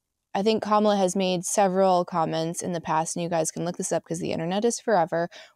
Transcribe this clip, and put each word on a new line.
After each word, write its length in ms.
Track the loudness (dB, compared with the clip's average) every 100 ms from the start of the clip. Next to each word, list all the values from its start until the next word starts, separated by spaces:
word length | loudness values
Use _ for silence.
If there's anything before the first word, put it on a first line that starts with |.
| _ _ _
I 80 | -2
think 200 | 0 0
Kamala 340 | 2 2 4 4
has 180 | 2
made 300 | 2 0 -2
several 640 | -2 2 2 4 4 4 2
comments 560 | -2 0 -2 -4 -4
in 100 | -6
the 80 | -4
past, 360 | -2 -2 -2 -4
and 60 |
you 60 | -2
guys 220 | -2 -2
can 140 | -4 -6
look 100 | -6
this 160 | -4
up 100 | -4
'cause 140 | -4 -6
the 140 | -4
internet 320 | -4 -4 0
is 160 | 0 -2
forever, 480 | 0 2 2 0 -4 -8 -20